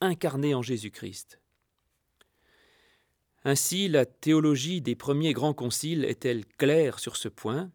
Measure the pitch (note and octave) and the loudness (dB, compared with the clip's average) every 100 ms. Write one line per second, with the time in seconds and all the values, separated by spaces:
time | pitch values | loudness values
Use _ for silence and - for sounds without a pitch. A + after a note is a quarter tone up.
0 | F#3+ E3+ E3 C3+ D3 C3 A#2 A#2+ G#2 - | -2 0 -2 0 0 0 -2 -4 -6 -12
1 | F#2+ F#2 - - _ _ _ _ _ _ | -12 -12 -18 -20 _ _ _ _ _ _
2 | _ _ _ _ _ _ _ _ _ _ | _ _ _ _ _ _ _ _ _ _
3 | _ _ _ _ C#3 C#3+ - F3+ G3 D3 | _ _ _ _ 0 0 0 0 4 4
4 | B2 _ D#3 D#3 D3+ C#3 D3+ F3+ B2 A#2 | 4 _ 2 4 4 2 0 -4 -2 -4
5 | C3+ C#3+ D#3+ B2 D3+ C#3+ B2 - D3+ E3 | -2 0 0 0 0 -2 -4 -4 -2 -2
6 | B2+ A#2 B2+ A#2 - - C#3 D#3+ C#3+ - | -2 -2 -2 -4 -6 0 2 4 2 -2
7 | A#2+ - A2 - G#2+ C#3 F#3 | -8 -8 -10 -8 -6 -4 -6